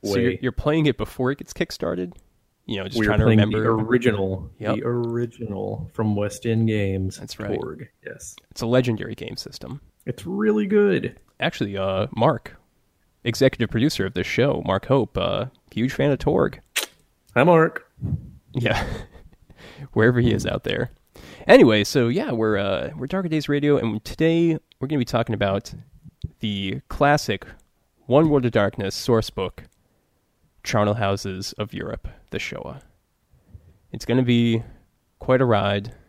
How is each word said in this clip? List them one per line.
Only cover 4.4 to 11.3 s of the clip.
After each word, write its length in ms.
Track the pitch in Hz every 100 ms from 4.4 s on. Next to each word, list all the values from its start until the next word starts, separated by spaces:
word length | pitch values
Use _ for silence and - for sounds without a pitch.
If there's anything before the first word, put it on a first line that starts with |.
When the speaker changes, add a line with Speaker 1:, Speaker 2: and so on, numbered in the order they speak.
| - -
Speaker 1:
Yep. 180 | 104 110
Speaker 2:
the 60 | 120
original 1040 | 120 117 117 120 - 113 98 101 107 -
from 240 | - 110 101
West 300 | 104 - 117
End 200 | 110 113
Games, 520 | 107 98 95 95 -
Speaker 1:
That's 200 | - -
right. 220 | 104 -
Speaker 2:
Torg, 280 | - 78 117 _ -
yes. 280 | - - - _
Speaker 1:
It's 120 | -
a 40 | 113
legendary 480 | 123 123 110 -
game 220 | 110 - -
system. 460 | - - - 147 - _ -
Speaker 2:
It's 180 | -
really 420 | 170 190 214 214 208
good. 480 | 208 208 175 - - _